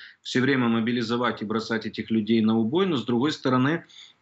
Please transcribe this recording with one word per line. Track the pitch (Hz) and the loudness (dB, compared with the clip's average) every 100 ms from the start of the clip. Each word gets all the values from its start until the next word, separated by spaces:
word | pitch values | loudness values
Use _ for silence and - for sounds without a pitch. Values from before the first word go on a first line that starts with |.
| - - | -20 -18
все | - 131 | -6 0
время | 127 135 120 | 2 2 2
мобилизовать | 113 113 123 110 120 120 104 | 0 0 -2 -2 -2 -2 -2
и | 107 | -4
бросать | 110 107 113 110 | -4 -2 -4 -4
этих | - 107 | -8 -2
людей | 113 104 113 | -2 2 2
на | 110 113 | 4 2
убой, | 113 160 196 | 2 0 0
но, | 143 | 0
с | 110 | 0
другой | 120 143 | 0 0
стороны, | 151 139 127 131 170 - - - _ | -2 0 2 2 0 -6 -20 -20 _